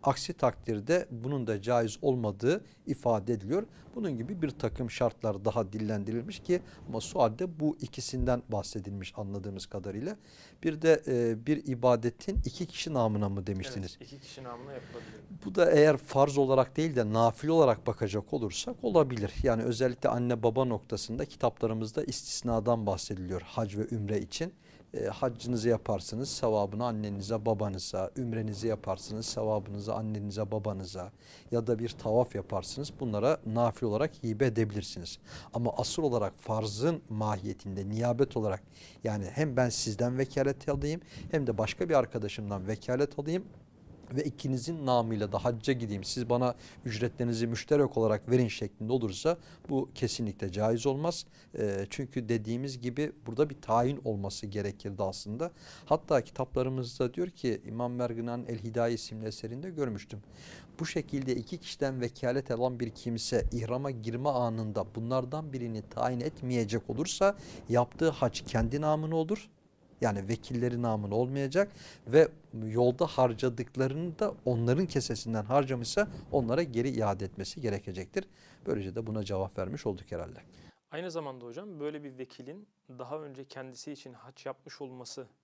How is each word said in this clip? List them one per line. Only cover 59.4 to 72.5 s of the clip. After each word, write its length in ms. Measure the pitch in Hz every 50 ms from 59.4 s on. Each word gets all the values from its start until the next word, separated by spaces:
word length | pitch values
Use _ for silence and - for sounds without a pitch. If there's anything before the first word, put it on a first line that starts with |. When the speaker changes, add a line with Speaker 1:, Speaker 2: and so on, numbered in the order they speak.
| - 110 117 131 156 190
Speaker 1:
görmüştüm. 500 | 175 156 143 123 107 98 - - - 101 - - - - - - - - - - - -
Bu 60 | 165
şekilde 500 | - - 165 147 - - 139 135 131 127
iki 220 | 123 113 - - 165
kişiden 440 | - - - - 143 135 131 127
vekalet 500 | 120 - - - - 123 127 139 131 -
alan 280 | 120 113 123 127 127 117
bir 100 | 120 113
kimse 560 | 110 - - 123 117 113 - - - 113 - -
ihrama 400 | - 123 113 110 120 127 139 139
girme 380 | 135 117 107 113 117 120 135 147
anında 560 | 139 123 123 117 113 113 113 107 104 107 95 101 -
bunlardan 580 | 117 113 117 131 131 127 127 139 156 156 151 135
birini 280 | 131 120 117 113 110 107 -
tayin 300 | - 120 120 120 127 120
etmeyecek 720 | 120 156 156 - - 127 127 120 113 104 104 117 - -
olursa 460 | 113 113 156 190 - - 190 196 202 - - - - - - -
yaptığı 400 | 120 120 120 - - - 160 160
hac 320 | - - - 120 - -
kendi 400 | - - - 113 113 113 117 147
namına 340 | 151 151 151 156 156 156 160
olur. 340 | 160 160 160 208 214 - - _ _ _ _ _ _ _ _ - -
Yani 260 | - 117 104 101 95 98
vekilleri 540 | 117 110 - - 131 120 120 123 120 120
namına 340 | 120 117 110 107 104 101 101
olmayacak 560 | 110 123 127 135 139 139 135 139 180 202 202 - - - - - - - 117
ve 200 | 117 151 160 156 - - - -